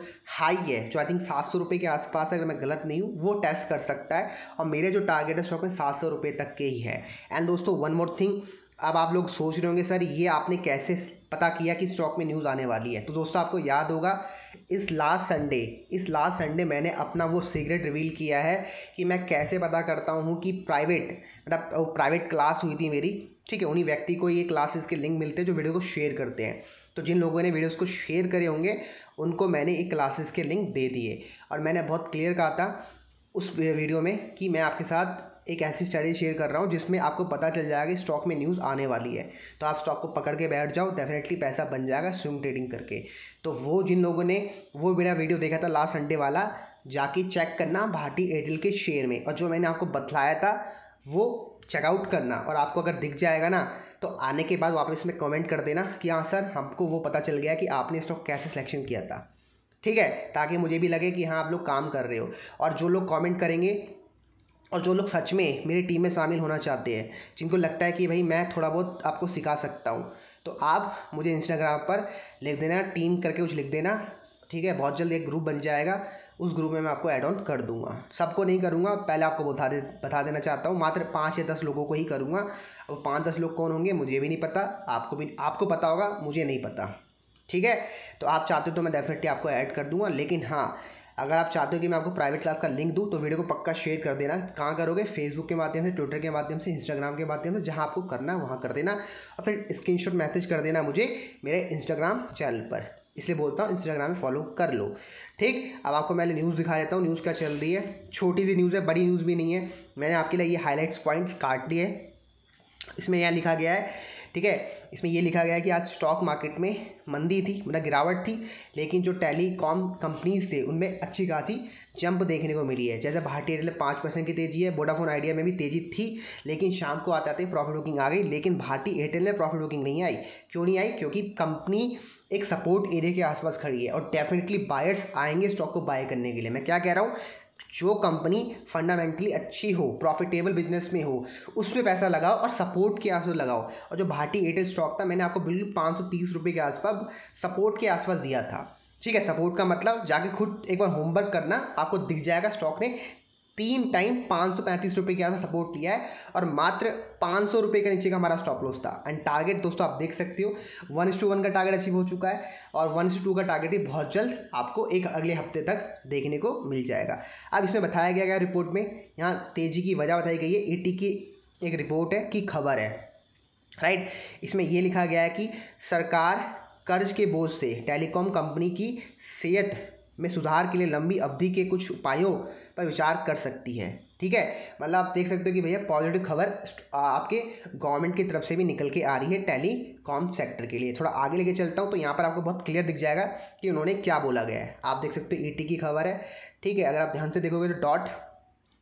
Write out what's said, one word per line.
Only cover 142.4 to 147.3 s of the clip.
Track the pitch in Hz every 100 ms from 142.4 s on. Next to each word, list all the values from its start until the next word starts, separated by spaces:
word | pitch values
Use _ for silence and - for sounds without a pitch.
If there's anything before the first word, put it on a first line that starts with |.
| 240
support | - 180 175 214 202
के | 202
आसपास | 175 175 160
लगाओ। | 127 113
और | - - - 170
जो | 175
भारती | 143 147 202
एयरटेल | 170 180
stock | 185 180 156 -
था |
मैंने | 190 180
आपको | 175 175
बिल्कुल | 160 185 208
पाँच | 180 160 180
सौ | 185
तीस | 175 180
रुपये | 165 170
के | 170
आसपास | 143 - 202 196 - - -